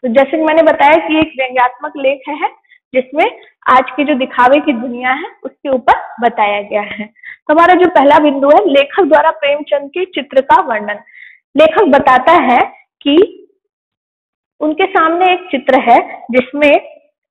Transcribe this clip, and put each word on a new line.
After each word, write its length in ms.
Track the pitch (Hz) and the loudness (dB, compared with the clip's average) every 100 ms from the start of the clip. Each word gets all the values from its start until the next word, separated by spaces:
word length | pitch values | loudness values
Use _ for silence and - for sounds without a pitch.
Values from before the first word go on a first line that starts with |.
तो 60 | 254 | 0
जैसे 300 | 226 269 320 | 0 0 0
कि 60 | |
मैंने 200 | 311 311 | 0 2
बताया 440 | 320 285 277 330 320 | 2 2 2 2 0
कि 120 | 311 | -2
एक 140 | 311 254 | -2 -4
व्यंग्यात्मक 540 | 262 254 247 247 302 294 | -6 -2 -2 -4 -14 -6
लेख 240 | 269 277 269 | -4 -4 -8
है, 180 | 294 381 - _ _ _ | -8 -8 -8 _ _ _
जिसमें 460 | 254 254 277 392 - - _ - | -6 -4 -2 -4 -4 -20 _ 0
आज 140 | 254 262 - | 2 0 -4
की 80 | |
जो 100 | 285 | -2
दिखावे 460 | 285 262 - 247 285 | -2 -4 0 2 2
की 140 | 294 | 0
दुनिया 380 | 240 254 240 254 | -4 -6 -8 -6
है, 140 | 262 392 _ | -6 -8 _
उसके 260 | - _ 294 | -18 _ -6
ऊपर 240 | 262 262 453 - - | -6 0 -2 -2 -4
बताया 400 | 233 233 214 208 | -4 -2 -4 -4
गया 200 | 202 208 | -6 -6
है। 240 | 208 - 214 _ - - - | -8 -12 -16 _ -20 -20 -2
तो 60 | |
हमारा 200 | 311 339 | 2 4
जो 160 | 359 359 | 4 4
पहला 300 | 330 277 302 | 2 4 4
बिंदु 280 | 294 277 277 | 2 0 2
है, 220 | 311 415 | 2 4
लेखक 340 | 277 277 - | 0 0 -2
द्वारा 280 | 339 294 311 | 2 2 2
प्रेमचंद 580 | 311 285 294 294 285 285 | -2 -4 -4 -2 -6 -4
के 160 | 359 370 | -8 -8
चित्र 360 | 330 269 269 | -8 -4 -4
का 200 | 262 320 | 2 0
वर्णन। 380 | 320 220 208 208 - - - _ _ 277 | 2 -6 -6 -12 -14 -20 -20 _ _ 2
लेखक 260 | 311 370 | 2 4
बताता 480 | 381 269 277 254 254 | 2 2 2 0 2
है 480 | 349 254 247 403 - _ _ | 2 2 0 -2 -8 _ _
कि 460 | 285 294 403 - - _ _ _ _ _ _ _ _ _ _ _ | -2 2 0 -2 -20 _ _ _ _ _ _ _ _ _ _ _
उनके 260 | 302 311 381 | -6 -2 -2
सामने 480 | 381 320 339 370 | 0 -2 0 0
एक 140 | 359 - | -2 -4
चित्र 280 | 269 - 254 | -8 0 0
है, 460 | 226 254 - - - | 4 2 2 -14 -4
जिसमें 680 | 240 247 285 294 311 - - _ _ _ | -4 -4 -2 2 2 -2 -20 _ _ _